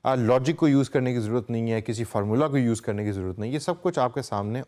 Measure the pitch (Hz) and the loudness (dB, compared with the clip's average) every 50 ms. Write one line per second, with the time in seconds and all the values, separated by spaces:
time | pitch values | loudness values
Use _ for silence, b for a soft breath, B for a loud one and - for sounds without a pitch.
0 | - 127 131 127 113 110 127 131 127 156 160 - 165 147 139 139 131 - - 135 | -2 0 0 2 4 4 4 4 4 0 0 2 4 4 6 4 4 2 2 0
1 | 127 127 123 120 107 104 117 123 107 - 117 113 117 113 113 110 107 - 110 110 | 0 0 0 -2 -2 0 -2 -2 -2 -2 -2 -2 0 0 0 -2 -2 -4 -4 -4
2 | 113 - - 107 101 104 110 131 156 151 139 139 123 120 113 107 - 120 101 104 | -4 -4 -2 -2 0 2 2 2 2 2 2 2 2 2 0 0 -2 -4 -4 -4
3 | 107 104 98 98 92 92 92 107 104 120 139 151 - 185 170 180 - 180 170 147 | -4 -4 -4 -4 -6 -6 -6 -6 -6 -6 -6 -4 -4 -4 -4 -2 -2 -2 0 0
4 | 127 120 - 143 123 - 107 101 101 104 113 131 - | 0 0 -2 -4 -6 -4 -4 -4 -2 -4 -4 -6 -6